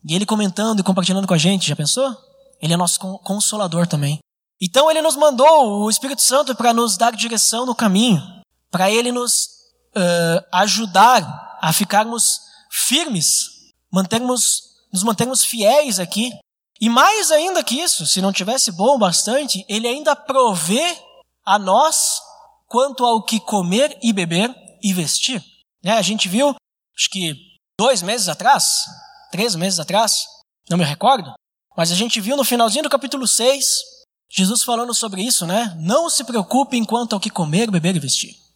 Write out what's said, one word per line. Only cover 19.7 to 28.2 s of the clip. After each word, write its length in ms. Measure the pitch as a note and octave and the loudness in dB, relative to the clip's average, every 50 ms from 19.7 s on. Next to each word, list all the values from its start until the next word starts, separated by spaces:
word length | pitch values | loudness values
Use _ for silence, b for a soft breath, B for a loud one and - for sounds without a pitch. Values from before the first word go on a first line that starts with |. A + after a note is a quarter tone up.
| G3+ A3 A3+ | -6 -4 -2
ainda 300 | A#3+ B3 D4 D4+ D#4 C#4+ | -2 -4 -2 0 0 0
provê 840 | D4 - - C4 C4+ B3+ A#3 F#3+ E3+ D3+ E3 G3+ B3+ E4 F4 E4+ - - - _ - _ _ _ _ _ | 0 -4 -2 2 2 2 2 2 -2 -2 0 0 0 0 -2 -4 -6 -16 -20 _ -20 _ _ _ _ _
a 140 | - G3 G#3 | 0 0 0
nós 640 | G3 F#3 F#3+ A#3+ D4+ D#4+ - - - - - - - - - - - _ _ _ _ | 2 2 4 4 4 2 2 0 -2 -2 -4 -6 -10 -16 -20 -20 -20 _ _ _ _
quanto 380 | _ - A#3+ C4 C#4+ B3 - B3 | _ 0 0 0 0 -2 -2 0
ao 180 | A#3+ A#3 A3 | 2 2 0
que 160 | - - A3+ G#3+ | 0 -2 -4 -4
comer 580 | - - G#3+ G3+ F3+ E3+ F#3+ A#3 C#4+ D4+ C#4+ - | -4 -2 -2 -2 0 0 2 2 0 0 -2 -2
e 100 | - A#3 | -2 0
beber 400 | G#3+ F#3+ F3 E3+ E3 F3 G#3+ B3 B3+ _ - - _ _ | 0 0 -2 0 0 0 0 -2 -4 _ -20 -20 _ _
e 100 | - G3+ | -2 -2
vestir. 500 | F#3 F3+ D#3 C3+ - - - - C4 F#3+ - _ _ _ _ _ _ _ | -2 0 -2 -2 -2 -2 -2 -4 -4 -6 -10 _ _ _ _ _ _ _
Né, 100 | - F3+ | -2 0
a 100 | A3 A3+ | 0 2
gente 260 | F#3 F3 G#3+ G#3 - F#3+ | 0 0 -2 -2 -2 0
viu, 200 | F3 A#3 C#4+ C#4+ B3 - _ _ _ _ _ _ _ | 2 2 2 2 0 -2 _ _ _ _ _ _ _
acho 120 | - - - | -4 -4 -4
que 260 | - F#3+ F3+ D#3+ D3 - - _ _ _ _ _ _ - | -2 -4 -6 -6 -6 -8 -16 _ _ _ _ _ _ 0
dois 240 | G#3 C4 C4 F#3+ | 2 2 2 0
meses 260 | E3+ F#3+ A3+ B3 | -2 -4 -4 -4